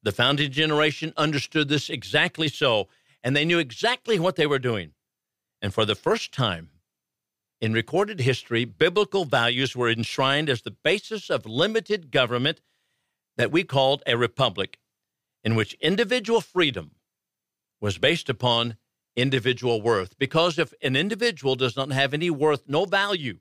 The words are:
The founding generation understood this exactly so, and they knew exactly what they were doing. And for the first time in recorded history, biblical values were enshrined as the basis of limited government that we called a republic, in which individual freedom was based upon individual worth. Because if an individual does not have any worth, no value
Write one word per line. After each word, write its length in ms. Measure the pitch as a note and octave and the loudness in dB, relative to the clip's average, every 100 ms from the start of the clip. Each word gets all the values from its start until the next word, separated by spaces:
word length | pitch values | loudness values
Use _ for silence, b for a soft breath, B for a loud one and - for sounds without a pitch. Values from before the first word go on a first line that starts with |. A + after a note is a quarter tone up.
The 100 | G#2+ | -4
founding 400 | G2+ A#2+ C#3+ D3 | 0 2 2 -2
generation 600 | C3+ D#3 D3+ D#3 C#3+ D#3+ - | 0 0 2 2 0 -8 -2
understood 540 | D#3 D3 - D#3 D3 | 0 0 -2 -2 0
this 200 | D3 - | 0 -2
exactly 580 | D#3+ - D3 E3+ - D#3+ | -10 -2 0 0 0 -4
so, 400 | - C#3+ A2 F#2+ b b b | 0 2 2 0 b b b
and 120 | A#2+ C#3+ | -2 0
they 100 | D#3 | 2
knew 140 | F3 | 2
exactly 600 | D3 A2+ G#3+ B3 - G#3+ | 0 -2 -2 -2 -2 0
what 160 | E3+ F3 | 0 0
they 120 | D3+ | 0
were 120 | C#3 | 0
doing. 320 | B2 A2 E2 _ _ _ _ _ _ _ | 0 -4 -6 _ _ _ _ _ _ _
And 120 | G2+ | -6
for 120 | G#2 G#2+ | 0 0
the 100 | G#2+ | 0
first 380 | - A3+ - | 0 -2 -2
time 380 | - A#2+ E2+ E2 _ _ _ _ _ _ _ _ _ | -2 -2 -2 -10 _ _ _ _ _ _ _ _ _
in 100 | A2+ | -2
recorded 480 | A2 A#2 E3 G#3 G3+ | 0 0 0 0 0
history, 460 | B2+ B2+ - A#2 B2 | 0 0 -2 -2 -2
biblical 580 | G#2+ E3 F3+ G3+ G3 | 0 2 2 0 0
values 520 | E3 B2+ A#2+ B2 C3 B2 | 0 2 2 0 -2 0
were 140 | A#2+ | 0
enshrined 600 | A2+ A2 - C3+ C#3 D#3 | 0 -2 0 2 2 0
as 140 | A#2+ | -2
the 80 | - | -4
basis 580 | - D3+ G3+ - G#3+ - | -4 0 0 -2 -10 -4
of 160 | C#3+ A2 | -4 -4
limited 680 | A2+ F#3+ A3 - G#3 D#3 | 0 0 0 -2 -6 -2
government 480 | C3+ B2 A#2+ C3+ E3 _ _ _ _ _ _ _ - | 0 0 0 -2 -4 _ _ _ _ _ _ _ -2
that 140 | A#2+ | 0
we 120 | D#3 | 0
called 400 | E3 C#3 C3+ C#3+ - | 0 2 2 2 0
a 120 | A#2+ | 0
republic, 600 | A#2+ - B2+ F#2 F#2+ - _ _ _ _ _ _ | 0 2 0 0 -8 -8 _ _ _ _ _ _
in 120 | A2 A2+ | 0 0
which 200 | A2 - | 0 0
individual 680 | D3+ G3 A3+ B3 G#3 A3+ | 0 2 2 0 0 0
freedom 540 | - F3+ D#3+ G#2+ D#2 _ _ _ _ _ _ _ _ _ | 0 0 0 0 -10 _ _ _ _ _ _ _ _ _
was 180 | G#2 G2 | -4 0
based 320 | C3+ E3 - | 0 0 -2
upon 480 | A#2+ B2 A#2 A#2 A2+ _ _ _ - | -2 2 2 0 -6 _ _ _ -2
individual 680 | C3 C3 A2 B2 B2 A#2 | 0 2 0 0 0 0
worth. 360 | A2 A2 F#2 _ | 2 0 0 _
Because 420 | C3+ D#3+ F3 D#3+ | -2 2 2 2
if 140 | D#3 - | -4 -2
an 160 | C3 C3 | -2 0
individual 580 | F#3 G#3 A#3+ E3 C#3 C3 | -2 0 -2 0 -2 0
does 220 | B2+ A2+ | 0 -2
not 140 | C3+ | -2
have 220 | C3 C#3 | 0 0
any 160 | D3 F3 | 0 -2
worth, 380 | D3+ D3+ D3 - | 2 2 2 0
no 160 | C#3+ | -2
value 540 | G3 G3 G3+ G3 C3+ F2 | 0 0 0 -2 -6 -10